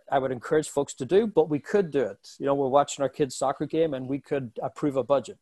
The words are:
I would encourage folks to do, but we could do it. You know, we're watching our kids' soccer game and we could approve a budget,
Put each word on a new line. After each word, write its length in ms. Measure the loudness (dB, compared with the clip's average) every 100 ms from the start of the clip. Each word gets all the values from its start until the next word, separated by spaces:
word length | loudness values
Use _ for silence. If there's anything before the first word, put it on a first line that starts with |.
| -2
I 80 | -2
would 140 | 0
encourage 340 | -4 0 0 2
folks 260 | -2 -2 -4
to 100 | 2
do, 200 | 2 4
but 240 | 2 2
we 100 | 0
could 320 | 0 0 0
do 100 | 0
it. 300 | -2 -4 -16 -6
You 80 | 0
know, 100 | 0
we're 120 | 4
watching 360 | 4 2 0
our 60 | -4
kids' 280 | 0 -2 0
soccer 280 | -2 -2 -2
game 280 | 0 0
and 160 | -2 -4
we 100 | -6
could 320 | -4 -6 -6 -8
approve 360 | -10 -4 -2 0
a 60 |
budget, 340 | 2 0 0 -10